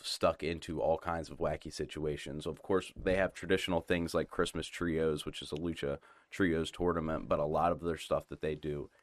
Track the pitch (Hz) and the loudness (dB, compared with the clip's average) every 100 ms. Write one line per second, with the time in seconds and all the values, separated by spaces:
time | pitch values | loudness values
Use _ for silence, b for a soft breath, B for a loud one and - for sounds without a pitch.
0 | - - 87 80 80 82 - 78 73 82 | -8 2 2 2 -2 -4 -4 0 2 2
1 | 85 85 73 71 78 78 76 - 73 76 | 0 -4 -4 -2 -2 -2 -6 -6 -6 -4
2 | 76 73 71 76 80 76 - 95 - - | -4 -4 -6 -6 -6 -6 0 0 0 -4
3 | 92 92 92 - 87 95 - 85 - 87 | 2 2 2 0 0 2 2 0 2 0
4 | 82 85 - - 85 82 - - 87 80 | 2 0 0 0 0 0 -6 -2 0 2
5 | 80 76 78 - 69 76 85 80 71 69 | 2 0 -4 -8 -6 -4 -4 -2 -2 -4
6 | b b b - 90 80 80 - 87 82 | b b b 2 4 4 0 0 0 2
7 | 80 78 - 76 73 78 85 78 85 78 | 0 -2 0 2 2 4 4 2 -2 -2
8 | - 76 - 76 78 76 78 73 65 _ | 0 0 -2 -4 -2 -2 -2 -4 -6 _